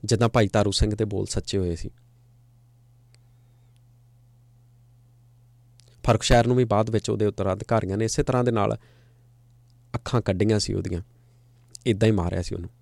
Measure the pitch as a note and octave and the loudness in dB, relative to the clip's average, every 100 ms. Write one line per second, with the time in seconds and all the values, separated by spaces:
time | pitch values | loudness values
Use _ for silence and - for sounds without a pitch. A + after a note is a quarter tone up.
0 | G#2 A2+ A#2 B2 G#2 A2 G2+ G2 G#2+ G#2 | -2 2 2 4 2 2 0 2 0 0
1 | G#2+ G2+ G2 - - G2 F2+ E2 - - | -2 -4 -4 -6 -4 -4 -2 -4 -8 -14
2 | _ _ _ _ _ _ _ _ _ _ | _ _ _ _ _ _ _ _ _ _
3 | _ _ _ _ _ _ _ _ _ _ | _ _ _ _ _ _ _ _ _ _
4 | _ _ _ _ _ _ _ _ _ _ | _ _ _ _ _ _ _ _ _ _
5 | _ _ _ _ _ _ _ _ - _ | _ _ _ _ _ _ _ _ -20 _
6 | - A2 - A#2+ A#2 B2 A#2+ G#2 A2 A2+ | 0 2 4 4 4 2 2 2 0 -2
7 | - A2 G#2 G2+ F#2+ F#2+ - A2+ G2+ G2 | -2 -2 -2 0 -2 -2 -2 -2 -2 -2
8 | A2+ - C#3+ B2+ B2 A2+ G2+ A2+ _ _ | -2 -2 0 0 2 2 0 -2 _ _
9 | _ _ _ _ _ _ _ _ _ - | _ _ _ _ _ _ _ _ _ -12
10 | - B2 G#2 F#2 G2+ G#2+ F#2 G2 F#2+ F2 | -4 -2 0 0 2 2 0 -4 -4 -6
11 | - _ _ _ _ _ _ - - G2+ | -8 _ _ _ _ _ _ -8 -2 2
12 | A2 G#2+ F2 F#2 F2+ F#2 F2 _ | 2 2 0 -4 -6 -8 -10 _